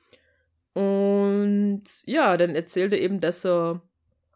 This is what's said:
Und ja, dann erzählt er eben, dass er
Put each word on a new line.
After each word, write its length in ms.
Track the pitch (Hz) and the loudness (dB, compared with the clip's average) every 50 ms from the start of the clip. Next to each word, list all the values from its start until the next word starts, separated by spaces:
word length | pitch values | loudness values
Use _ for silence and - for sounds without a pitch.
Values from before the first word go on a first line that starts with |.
| _ _ _ - _ _ _ _ _ _ _ _ _ _ - | _ _ _ -20 _ _ _ _ _ _ _ _ _ _ -4
Und 1120 | 190 196 196 196 196 202 196 202 202 202 202 202 202 202 202 202 202 208 202 202 202 - - - - - | -2 0 0 2 2 2 2 2 2 2 2 2 0 2 2 2 2 0 0 -2 -4 -8 -14 -20 -14 -8
ja, 320 | - 247 320 277 202 175 | -4 0 2 2 2 2
dann 180 | 170 175 175 139 | 2 2 0 0
erzählt 380 | 160 170 - - 180 185 196 202 | -4 -6 -4 -2 -2 0 0 0
er 60 | - | 0
eben, 180 | 160 185 202 185 | 0 -2 -2 -2
dass 260 | 160 170 175 - - | -2 -4 -4 -2 -2
er 360 | 185 175 170 165 170 170 175 - _ _ _ _ _ _ _ _ _ _ | 0 0 0 0 -2 -4 -6 -10 _ _ _ _ _ _ _ _ _ _